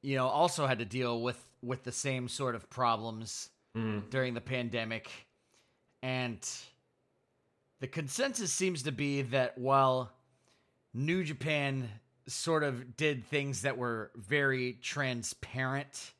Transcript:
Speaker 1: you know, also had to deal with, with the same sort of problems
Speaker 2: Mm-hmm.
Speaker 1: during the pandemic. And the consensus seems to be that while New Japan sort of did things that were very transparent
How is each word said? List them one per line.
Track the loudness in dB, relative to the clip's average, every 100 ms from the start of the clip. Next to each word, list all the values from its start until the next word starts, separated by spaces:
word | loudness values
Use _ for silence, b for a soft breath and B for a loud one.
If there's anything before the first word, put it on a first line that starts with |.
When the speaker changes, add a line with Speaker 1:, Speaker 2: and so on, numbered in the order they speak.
Speaker 1:
you | 0 2
know, | 2
also | 4 4 4 2
had | 2
to |
deal | 0 -2 0 0
with, | 0 -2 -10 _
with | -6 -6
the | -4
same | -4 -2 -2 -4
sort | -2 -2
of | -2 -6
problems | 2 2 2 -2 -6 -8 -8 -10 _ _ -2
Speaker 2:
Mm-hmm. | 0 -2 -2
Speaker 1:
during | 0 0
the | -2
pandemic. | -4 -2 0 -2 -2 -4 -8 -16 -18 _ _ b b b _ _
And | -4 -2 -2 -4 -8 -8 -12 _ _ _ _ _ _ _ _ _ _ _
the | -6
consensus | -4 -4 0 0 0 -2
seems | 2 2 2
to | -2
be | 0 0 0
that | 2 2 2 0
while | 4 6 8 4 0 _ _ _ b b b b _
New | -2 2 2
Japan | 0 -2 0 2 2 0 -4 -10 _ _ -10
sort | -4 2 4
of | 4 0 -6 0
did | 0 0 0
things | -2 0 0
that | -2 0
were | -2 -2 -4
very | -10 0 4 4 4 0 -4
transparent | -6 -2 0 0 -4 -8 -8 -2 0 -2 -4 -10 -14 -18